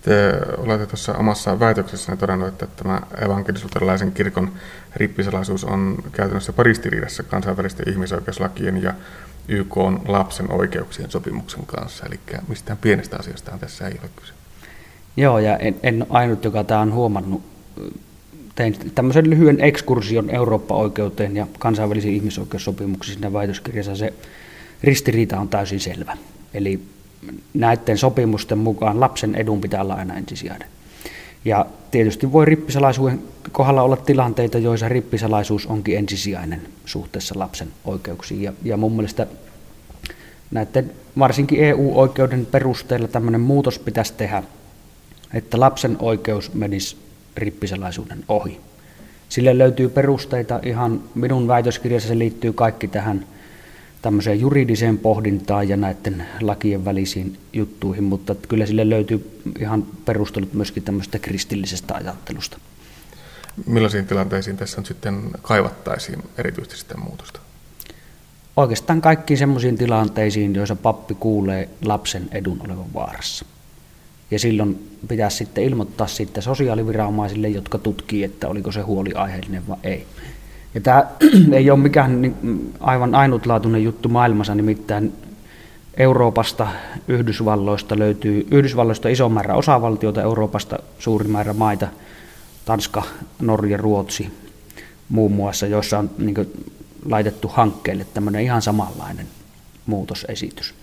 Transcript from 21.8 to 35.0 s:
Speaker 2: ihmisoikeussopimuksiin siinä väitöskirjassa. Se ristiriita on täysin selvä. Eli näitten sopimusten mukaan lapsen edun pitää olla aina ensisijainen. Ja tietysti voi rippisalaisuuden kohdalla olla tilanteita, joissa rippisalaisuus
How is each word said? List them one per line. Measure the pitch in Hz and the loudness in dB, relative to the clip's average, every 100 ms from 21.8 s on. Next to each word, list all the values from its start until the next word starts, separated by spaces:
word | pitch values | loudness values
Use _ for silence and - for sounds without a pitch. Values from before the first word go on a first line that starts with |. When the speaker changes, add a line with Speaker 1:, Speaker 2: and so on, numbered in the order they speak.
| 107 107 104 | 0 0 0
Speaker 2:
ihmisoikeussopimuksiin | 101 104 98 95 92 - 95 98 95 - | 0 -2 -4 -8 -6 -4 -4 -4 -6 -8
siinä | 101 101 | -6 -4
väitöskirjassa. | 101 101 98 - 113 98 98 | -2 -2 -4 -6 -6 -6 -4
Se | 107 - - - - - - - | -4 -6 -20 -20 -20 -20 -20 0
ristiriita | 143 139 - 113 110 101 | 2 4 2 2 0 -2
on | 98 | -2
täysin | 101 98 98 | -2 -2 -6
selvä. | 92 87 85 - - - - | -6 -8 -10 -12 -14 -20 -14
Eli | 101 98 95 - - - - - 64 - | -4 -2 -4 -8 -20 -20 -20 -16 -16 -6
näitten | 151 117 117 - 107 | 2 4 4 2 2
sopimusten | 131 123 117 107 - 107 | 2 2 2 0 -2 0
mukaan | 110 101 110 107 | 0 0 0 2
lapsen | 131 - 110 | 2 0 -4
edun | 104 110 104 | -2 -2 -2
pitää | 98 98 | -2 -2
olla | 98 | -2
aina | 95 92 87 | -4 -6 -8
ensisijainen. | 95 - - - - - - - - - - - | -10 -10 -12 -12 -16 -20 -20 -18 -18 -16 -20 -8
Ja | 110 104 - - - | 0 0 0 -6 -2
tietysti | 123 110 101 131 | 2 2 2 4
voi | 147 | 6
rippisalaisuuden | 151 156 - 135 135 123 135 123 - - - | 6 4 2 2 4 4 0 0 -8 -16 -8
kohdalla | - 135 139 | 0 4 6
olla | 127 131 | 6 2
tilanteita, | - 139 123 113 117 120 | 2 2 2 0 0 2
joissa | 117 113 113 | 0 0 0
rippisalaisuus | 123 | -2